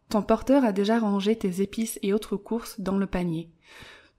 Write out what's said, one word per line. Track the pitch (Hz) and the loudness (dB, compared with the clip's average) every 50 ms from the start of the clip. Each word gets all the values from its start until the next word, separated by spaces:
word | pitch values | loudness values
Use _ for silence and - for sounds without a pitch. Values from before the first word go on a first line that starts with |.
| _ - | _ -2
Ton | - 208 196 | -2 0 2
porteur | - 220 220 - - 269 285 254 | 2 2 2 4 4 4 4 4
a | 214 | 4
déjà | 190 202 202 208 226 | 2 2 2 2 2
rangé | 233 220 202 202 196 190 208 226 | 2 2 2 0 2 2 0 0
tes | 226 - 190 175 185 | 0 0 -2 -2 -2
épices | 196 196 - 226 226 220 - - | -2 -2 -2 -4 -4 -4 -6 -4
et | - 196 | -2 0
autres | 202 214 - - 202 | 0 0 -2 -4 -6
courses | 190 202 - 220 233 - - - - | -6 -4 -4 -6 -6 -6 -8 -10 -8
dans | 180 190 196 | -4 -2 0
le | 196 196 | 0 0
panier. | 190 - 180 180 175 160 165 165 165 - _ _ - - - - - - - - _ _ | 0 -2 -2 -2 -2 -2 -4 -6 -10 -16 _ _ -20 -20 -20 -20 -20 -20 -20 -20 _ _